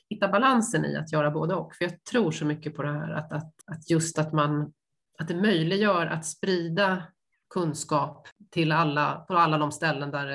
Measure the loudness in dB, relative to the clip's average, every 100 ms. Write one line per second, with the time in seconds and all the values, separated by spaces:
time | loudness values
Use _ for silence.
0 | _ -2 0 2 4 4 2 0 0 -4
1 | -2 0 0 0 -2 -2 -6 -6 -6 -6
2 | -4 0 0 0 -2 -2 -6 -6 -4 -4
3 | -4 -6 -6 -8 -8 _ -12 -12 2 2
4 | 2 -2 0 2 2 0 -4 _ _ _
5 | _ _ -6 0 2 2 2 2 2 2
6 | 0 -4 -6 -4 0 0 0 0 2 0
7 | -6 _ _ _ _ -2 -2 -2 -2 0
8 | -2 -8 -20 _ -8 0 2 4 2 2
9 | 0 -4 -2 2 4 4 0 0 -2 -2
10 | -4 -6 -6